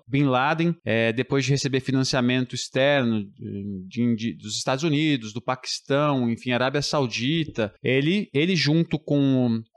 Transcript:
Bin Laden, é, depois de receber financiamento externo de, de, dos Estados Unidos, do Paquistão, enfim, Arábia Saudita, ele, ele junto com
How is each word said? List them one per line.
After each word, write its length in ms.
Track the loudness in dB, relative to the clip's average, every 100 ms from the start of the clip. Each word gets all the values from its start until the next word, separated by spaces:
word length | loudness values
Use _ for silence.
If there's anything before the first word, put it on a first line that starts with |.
| -4
Bin 160 | 0
Laden, 520 | 2 2 2 2 0 -2 -2
é, 260 | 2 2
depois 320 | 0 0 0
de 60 | 0
receber 300 | 0 0 -2
financiamento 760 | 0 0 0 2 2 2 0
externo 680 | -6 -6 0 2 4 2 0 -4 -12 -10 -8 -8 -10 -8
de, 260 | 0 2
de, 220 | 2 -2 -6
dos 200 | -8 -6
Estados 280 | -2 -2
Unidos, 500 | 0 2 2 0 -4
do 80 | -10
Paquistão, 880 | -6 -6 -6 -10 -2 0 2 2 0
enfim, 220 | -2 -2
Arábia 300 | 0 0 0
Saudita, 920 | -2 -2 -2 -2 -2 -2 -2 -4 -4 -4
ele, 460 | -2 0 2 0 0
ele 220 | -2 0
junto 420 | 2 2 2 2 -2
com 640 | 0 2 2 2 2 -2 -6